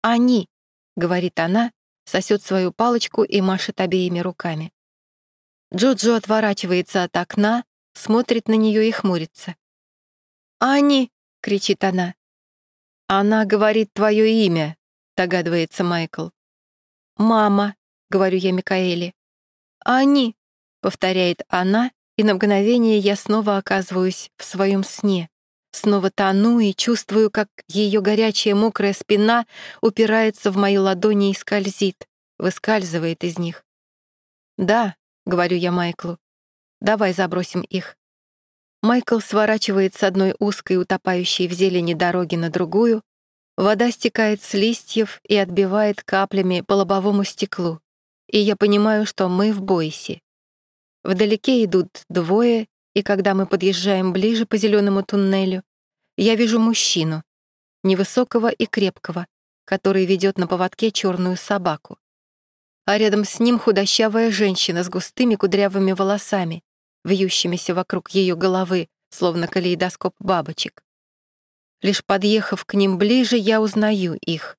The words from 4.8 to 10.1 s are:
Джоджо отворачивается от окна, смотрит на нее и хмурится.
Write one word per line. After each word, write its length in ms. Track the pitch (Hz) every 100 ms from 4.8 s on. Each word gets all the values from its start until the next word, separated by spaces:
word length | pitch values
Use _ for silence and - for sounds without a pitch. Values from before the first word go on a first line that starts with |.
| _ _ _ _ _ _ _ _ _
Джоджо 400 | 180 254 240 226
отворачивается 880 | 226 208 220 214 202 180 180 175 196
от 140 | 175 175
окна, 480 | 180 - 208 240 - _ _
смотрит 520 | - - 220 247 233 -
на 80 |
нее 280 | 220 220 214
и 100 | 220
хмурится. 640 | 220 202 175 160 - - 175 _ _ _ _ _